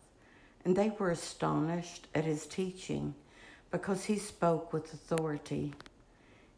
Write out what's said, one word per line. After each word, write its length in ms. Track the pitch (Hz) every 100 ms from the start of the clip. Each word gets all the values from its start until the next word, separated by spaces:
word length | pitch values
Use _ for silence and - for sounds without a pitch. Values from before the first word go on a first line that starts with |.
| - - - - - -
and 100 | 180
they 160 | 185 214
were 220 | 214 185
astonished 960 | 165 - - 156 147 156 170 165 - - 147
at 80 |
his 240 | 156 151 -
teaching, 680 | - 185 185 - 147 147 143 - - - - -
because 360 | 175 - 190 -
he 120 | 208
spoke 540 | - - 170 160 -
with 200 | 160 -
authority. 800 | 156 - 165 160 147 - 147 147 - - - - - - - -